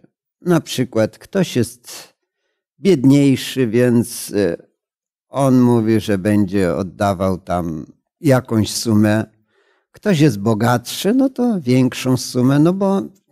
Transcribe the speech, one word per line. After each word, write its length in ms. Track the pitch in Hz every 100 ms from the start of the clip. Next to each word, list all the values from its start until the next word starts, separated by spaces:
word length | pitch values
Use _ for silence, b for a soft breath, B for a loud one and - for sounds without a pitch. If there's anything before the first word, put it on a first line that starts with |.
| _ _ _ _
Na 200 | 175 165
przykład 560 | - - 123 113 107 -
ktoś 380 | - 196 175 127
jest 580 | 110 - - - - _ _ _ _ _ _ _
biedniejszy, 880 | 190 156 131 143 139 127 - 127 120
więc, 640 | 117 123 117 117 - -
y, 280 | 101 92 - _ _ _ _ _ _ _
on 300 | 127 135 127
mówi, 380 | 123 120 110 110
że 180 | 104 98
będzie 580 | 101 104 95 101 90 76
oddawał 640 | 95 - 101 90 95 90
tam 480 | - 87 85 78 - - _ _
jakąś 520 | 151 127 123 110 101
sumę. 520 | - 120 104 104 107 110 _ _ _ _ _ _
Ktoś 280 | - 208 160
jest 200 | 151 101
bogatszy, 720 | 104 104 117 120 - - 190
no 160 | 262 269
to 300 | 254 247 196
większą 560 | 123 127 127 - 127 127
sumę, 420 | - 127 127 139
no 140 | 160
bo 280 | 190 196 196 - _ _